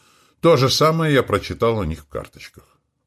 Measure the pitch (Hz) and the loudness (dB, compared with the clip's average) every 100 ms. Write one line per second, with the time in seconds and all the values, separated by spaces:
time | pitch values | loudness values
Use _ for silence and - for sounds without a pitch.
0 | _ _ _ _ 170 147 131 - 151 160 | _ _ _ _ 2 4 2 2 0 0
1 | 160 139 - 104 - 92 117 110 82 78 | 0 0 0 -2 -4 -2 -2 0 -4 -8
2 | - 55 - - - - _ _ _ _ | -10 -12 -12 -16 -20 -20 _ _ _ _